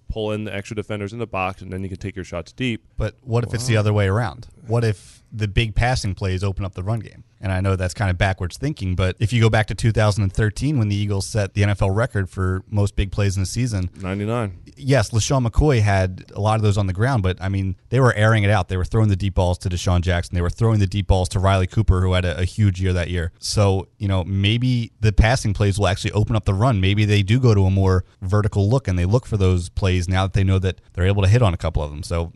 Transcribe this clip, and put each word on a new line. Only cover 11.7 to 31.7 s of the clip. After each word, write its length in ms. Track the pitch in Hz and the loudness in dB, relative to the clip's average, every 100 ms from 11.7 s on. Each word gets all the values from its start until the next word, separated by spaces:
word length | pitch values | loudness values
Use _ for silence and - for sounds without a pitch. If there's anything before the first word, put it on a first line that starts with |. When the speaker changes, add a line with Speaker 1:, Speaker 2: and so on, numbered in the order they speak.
Speaker 2:
F 120 | 101 | 2
L 80 | 98 | 0
record 400 | 98 120 104 95 | 0 0 -2 -4
for 320 | - 92 92 - | -4 -2 -4 -4
most 240 | 107 101 | -2 0
big 160 | - 98 | 0 -4
plays 260 | - 101 95 | 0 0 0
in 60 | |
a 40 | 92 | -2
season, 440 | - 127 104 87 - | -2 -4 -2 -4 -6
Speaker 1:
Ninety-nine. 580 | 92 98 104 117 107 90 - - | -8 -6 -4 -4 -4 -8 -20 -10
Speaker 2:
yes, 340 | 131 135 104 | 0 0 0
LaShawn 340 | 110 - 139 | -2 0 0
McCoy 360 | 120 - 151 127 | 0 2 4 4
had 440 | 104 98 95 92 - 104 | 2 2 0 -4 -12 -4
a 40 | |
lot 140 | 104 110 | 0 2
of 60 | |
those 160 | 107 101 | 2 2
on 80 | 98 | 0
the 60 | |
ground, 320 | 90 117 131 | 0 0 0
but, 120 | 92 90 | 0 -2
I 60 | 95 | -4
mean, 260 | 98 95 92 - | -2 -2 -6 -2
they 100 | 120 | 2
were 140 | 127 | 4
airing 300 | 104 107 113 | 4 4 4
it 60 | 101 | 4
out. 180 | 104 104 | 2 0
They 80 | 92 | -4
were 80 | |
throwing 240 | 90 113 107 | -2 0 2
the 80 | 95 | 2
deep 180 | 98 | 0
balls 240 | 90 90 90 | 0 0 0
to 100 | 98 | -4
Deshaun 340 | 87 - 90 | -4 0 2
Jackson. 340 | 85 87 - 92 | 2 -2 -2 -2
They 40 | |
were 100 | 87 | -2
throwing 280 | - 113 110 | 0 2 2
the 80 | 98 | 2
deep 220 | 101 92 | 0 2
balls 200 | 95 92 | 2 0
to 100 | 101 | 0
Riley 260 | 95 98 92 | 2 2 2
Cooper, 340 | - 107 92 | 0 2 2
who 100 | 92 | 2
had 120 | 92 | 0
a, 140 | 90 78 | 0 -2
a 40 | |
huge 360 | 90 - 104 90 | -2 2 2 2
year 120 | 95 | 0
that 180 | 90 87 | -2 -2
year. 220 | 87 82 - | -4 -6 -6
So, 480 | - - 101 95 - - | -4 2 2 2 -4 -6
you 80 | 101 | -2
know, 160 | 95 | -2
maybe 720 | 87 98 101 117 123 123 117 - | -2 0 2 2 2 0 -2 -2
the 120 | 110 | 0
passing 400 | 101 113 131 110 | 4 4 4 0
plays 260 | 98 104 98 | 0 0 2
will 80 | 95 | 0
actually 240 | 98 107 | 0 -2
open 240 | 101 104 113 | -2 0 0
up 80 | |
the 100 | - | 0
run. 260 | 95 123 107 | 0 2 2
Maybe 240 | 92 101 | 2 2
they 180 | 104 104 | 2 2
do 160 | 98 120 | 2 4
go 140 | 123 | 4
to 100 | 104 95 | 4 4
a 40 | |
more 340 | 95 95 92 - - | 4 2 2 -2 -8
vertical 480 | 95 104 104 - 101 | -2 0 0 0 0
look 160 | 131 - | 0 0
and 100 | 90 | 0
they 60 | |
look 220 | 87 120 - | 2 0 0
for 100 | 110 | 0
those 320 | 92 92 87 | 2 2 -2
plays 400 | - 98 90 87 | -2 0 0 0
now 160 | 92 95 | -2 0
that 60 | |
they 100 | 98 | 0
know 140 | 95 95 | 2 2
that 200 | 92 - - | 0 -6 -10
they're 140 | - 90 | -2 0
able 160 | 101 | 2
to 60 | 95 | 4
hit 140 | 117 | 4
on 100 | 113 | 4
a 20 | 82 | 0
couple 240 | 82 | -2